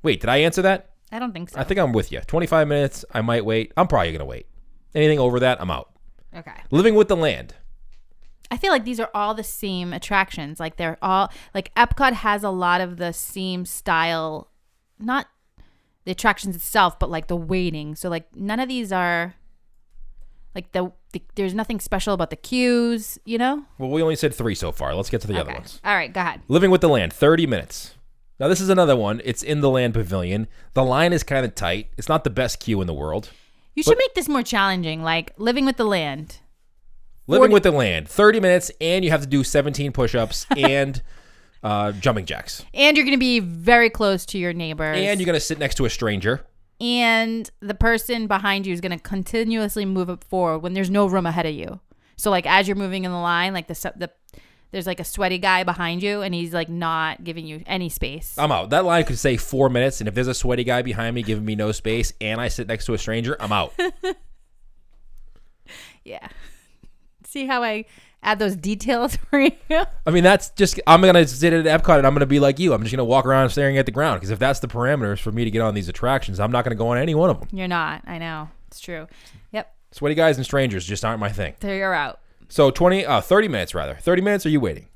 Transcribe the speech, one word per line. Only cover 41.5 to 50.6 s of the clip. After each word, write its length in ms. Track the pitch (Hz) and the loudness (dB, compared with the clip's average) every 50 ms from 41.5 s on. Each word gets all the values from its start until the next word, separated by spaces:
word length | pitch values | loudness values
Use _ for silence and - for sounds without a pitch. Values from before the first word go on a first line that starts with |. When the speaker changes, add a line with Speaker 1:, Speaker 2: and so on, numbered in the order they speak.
| _ - - | _ -8 -4
Speaker 1:
uh, 280 | 107 104 104 104 104 101 | -2 0 0 0 -2 -4
jumping 320 | 98 - 135 117 104 87 | 0 0 0 0 0 -4
jacks. 380 | - 78 - - - - - - - - | -8 -10 -10 -10 -12 -14 -14 -14 -12 0
Speaker 2:
And 220 | 233 277 294 302 | 4 4 6 6
you're 100 | 294 277 | 4 4
gonna 120 | 269 277 | 2 2
be 220 | 262 262 254 247 233 | 2 2 2 2 0
very 500 | 190 175 170 165 170 220 240 233 233 226 | 0 -4 -8 -2 4 6 6 6 6 4
close 360 | 226 - 220 202 196 180 - | 2 2 0 2 2 0 -4
to 100 | - - | -6 -6
your 160 | 196 175 175 170 | -4 -4 -4 -4
neighbors. 440 | 170 170 160 156 156 156 156 156 | -6 -6 -8 -6 -6 -4 -2 -2
Speaker 1:
And 220 | 180 190 202 208 190 | -2 0 0 0 0
you're 60 | 180 | 0
gonna 140 | 175 170 151 | 0 0 0
sit 180 | - - 170 151 | 0 -4 -4 -4
next 160 | 147 131 - | -2 -2 0
to 100 | - 135 | 0 0
a 40 | 110 | 0
stranger. 560 | - - 120 110 104 95 92 107 127 135 - - _ - - _ _ _ | 0 -2 -2 -2 -2 0 0 -2 -2 -2 -6 -16 _ -20 -20 _ _ _
Speaker 2:
And 680 | 240 240 240 247 240 226 226 226 226 226 226 226 208 - - _ | -4 -2 0 2 2 4 2 2 0 -2 -4 -6 -8 -12 -16 _
the 120 | - 202 208 | -10 -10 -2
person 540 | - - 226 233 220 220 - 240 233 220 | 2 2 2 2 2 0 -4 -4 -4 0
behind 400 | 202 208 190 196 202 196 196 190 | -2 -2 0 0 0 0 0 -2
you 60 | 190 180 | -4 -6
is 80 | 175 | -4
gonna 180 | 175 185 175 165 | -4 -6 -6 -8
continuously 840 | _ - 196 190 185 - - 226 226 220 226 226 214 202 - 220 202 | _ -8 -6 -6 -6 -4 -2 -2 0 0 0 -2 -2 -2 -4 -4 -4
move 240 | 190 190 185 180 175 | -2 -2 -2 -2 -4
up 140 | 180 175 - | -6 -12 -10
forward 360 | _ - 185 180 165 160 | _ -2 0 0 0 -2
when 140 | 160 | -2